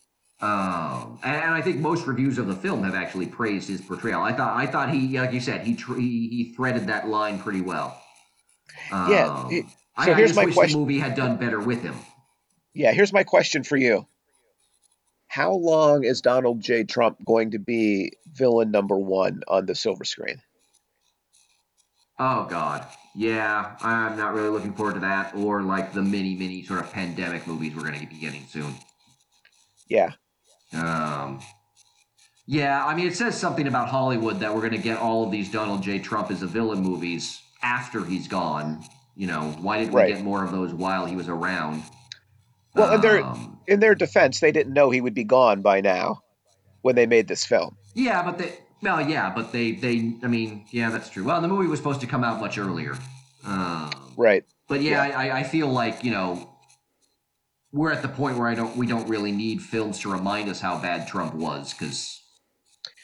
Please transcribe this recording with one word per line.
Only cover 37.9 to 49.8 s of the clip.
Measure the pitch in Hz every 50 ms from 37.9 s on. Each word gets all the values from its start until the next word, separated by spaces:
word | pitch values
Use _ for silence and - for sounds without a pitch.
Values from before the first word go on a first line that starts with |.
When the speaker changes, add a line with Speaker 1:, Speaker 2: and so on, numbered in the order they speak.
| - 107 87
Speaker 1:
he's | 82 95 87 -
gone. | - 98 92 87 78 76 76 78 78 78 76 - - - _ _ _ _
You | 95 98
know, | 90 80 76 78 76 76 78
why | 90 101 110 110
didn't | 113 101 110
Speaker 2:
Right. | 120 104 -
Speaker 1:
we | 101
get | 95 101
more | 101 101 98 95
of | 87
those | 95 92 90 85 85
while | 82 92 92 95 92 90
he | 87 92
was | 92 82
around? | 87 85 82 87 92 92 85 78 76 78 78 80 - - - _ _ - - _ _ _ _ _ _ _ _ _ _ -
Speaker 2:
Well, | 202 214 - 220
in | 214
their, | 226 220 208 175 135
Speaker 1:
Um, | 127 123 120 117 - - - _
Speaker 2:
in | - 202 202
their | 220 220 202
defense, | - 180 - - 196 160 131 - -
they | 160 151
didn't | 147 156 - 135 135
know | 147 143 131
he | 123 127
would | 123 123 104
be | 123 113
gone | 104 127 131 127 113 101 98 95
by | 101 98 98
now | 98 98 92 87 87 87 - - _ _ _ _ _ _ _ _ _ _ _ _ -
when | 131 123
they | 123 117
made | 113 120 113 101
this | 85 90 - -
film. | - 123 92 82 - - - _ - -
Speaker 1:
Yeah, | 226 262 240 202 175
but | 175 175 175
they, | 180 175 147 - - - _ _ _ 208
well, | 196 175 156 147 147
yeah, | 156 123 98 95 95
but | 117 113 -
they, | - 120 117 113
they, | 101 98